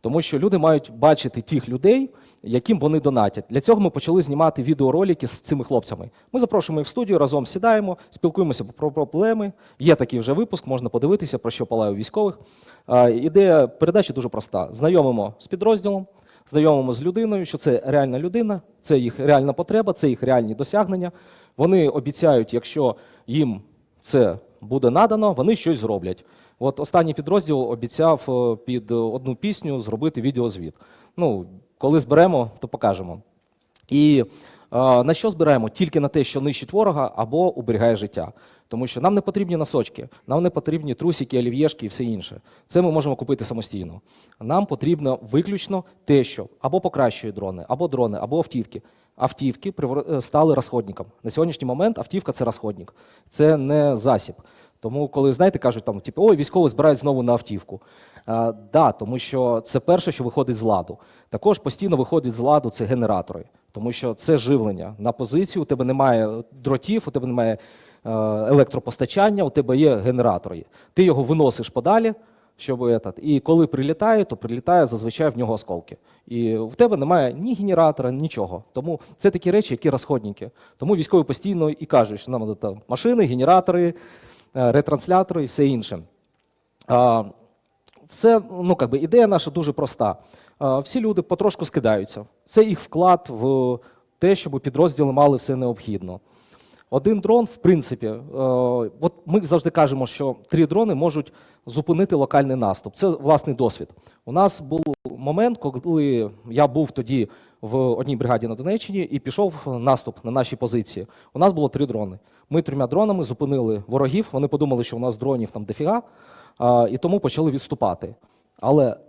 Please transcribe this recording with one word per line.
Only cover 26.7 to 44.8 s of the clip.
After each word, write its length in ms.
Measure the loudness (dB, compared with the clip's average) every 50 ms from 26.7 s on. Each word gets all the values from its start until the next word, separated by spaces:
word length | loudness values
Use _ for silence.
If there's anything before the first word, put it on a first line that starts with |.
| -4 -4
останній 340 | -8 0 2 2 2 2 -2
підрозділ 460 | -6 -4 0 0 0 0 0 -2 0
обіцяв, 640 | 0 -2 -4 -6 -6 -8 -2 2 2 2 2 2 0 -2
е, 360 | -2 0 0 0 -2 -4 -6
під 260 | -6 -6 -6 -4 -2
одну 460 | -2 -2 -2 -2 -4 -6 -6 -8 -8
пісню 440 | -6 -4 -6 -6 -4 -6 -6 -6 -6
зробити 400 | -6 -6 -6 -4 -4 -4 -4 -2
відеозвіт. 540 | -4 -2 -2 0 -2 -2 -4 -6 -10 -12 -14 _ _ _ _ _ _ _ _
Ну, 300 | -2 -2 -2 -2 -2 -6 -12 -18 -20 _ _ _ _
коли 220 | 0 2 2 2
зберемо, 500 | 2 4 6 6 6 6 4 0 -2 -2 -6 -14
то 100 | -14 -12
покажемо. 540 | -8 -2 0 0 0 0 -6 -12 -12 -16 -18 _ _ _ _ _ _ _ _ _ _ -20 _ -2
І, 360 | 2 4 4 6 4 4 2 -2 -6 -20 -20 -20 -20 -20 _ _ -2
е, 320 | 2 4 6 6 6 4
на 100 | 2 0
що 160 | 0 0 -4
збираємо? 380 | 0 2 4 4 4 4 2 -2
Тільки 320 | -2 -2 -2 0 0 0
на 80 | -2 0
те, 160 | 0 0 -2
що 160 | 0 -2 -4
нищить 320 | -4 -4 -4 -6 -10 -4 -2
ворога 400 | 0 2 2 2 0 -2 -4 -2
або 380 | -4 -6 -2 0 0 0 0 0
уберігає 420 | -2 -4 -2 0 2 2 2 2
життя. 360 | 0 -4 -8 -8 -8 -10 -10 -12 _ _ _ _ _ _ _
Тому 180 | -8 -8 -8
що 140 | -6 -6 -2
нам 140 | 0 0 0
не 60 | 2
потрібні 360 | -2 -2 -4 -4 -4 -2 -2
носочки, 520 | -4 -4 -2 -2 -2 -2 -4 -8 -16 -18 -18 _ _ _
нам 160 | -4 -2 0 0
не 80 | 0
потрібні 440 | -2 -2 -4 -4 -6 -6 -4 -6 -8
трусики, 440 | -4 -2 -2 -2 -2 -4 -2 -2 -2
олів'єшки 480 | -2 -2 0 0 0 0 0 -2 -10
і 20 | -10
все 160 | -8 -6 -6
інше. 360 | -6 -6 -8 -10 -14 -18 -20 _ _ _ _ _
Це 160 | _ 0 2 2
ми 80 | 2
можемо 260 | 0 0 0 -2 -4
купити 280 | -4 -2 -4 -4 -4 -4
самостійно. 560 | -8 -6 -8 -8 -10 -10 -10 -10 -10 -14 -18 _ _ _ _ _ _ _ _
Нам 260 | -6 -2 0 0 0
потрібно 520 | 0 -4 -4